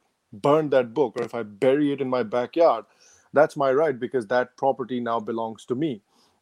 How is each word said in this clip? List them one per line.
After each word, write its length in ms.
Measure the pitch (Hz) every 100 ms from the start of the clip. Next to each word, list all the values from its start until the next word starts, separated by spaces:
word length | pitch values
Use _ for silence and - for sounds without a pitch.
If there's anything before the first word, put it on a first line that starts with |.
| _ _ _
burn 360 | 107 143 156 151
that 240 | 131 120 120
book, 220 | 131 123
or 60 |
if 120 | 120 120
I 80 |
bury 480 | 107 101 131 143 143
it 100 | 139
in 80 | 131
my 140 | 127
backyard, 640 | 110 123 123 165 165 117 104 _ _ _ _
that's 220 | 135 151 156
my 160 | 135
right, 280 | 131 160 123
because 260 | 120 131 104
that 300 | 123 123 -
property 420 | 135 123 117 123
now 200 | 120 117
belongs 460 | 110 113 113 110 -
to 100 | 123
me. 260 | 160 107 _ _ _ _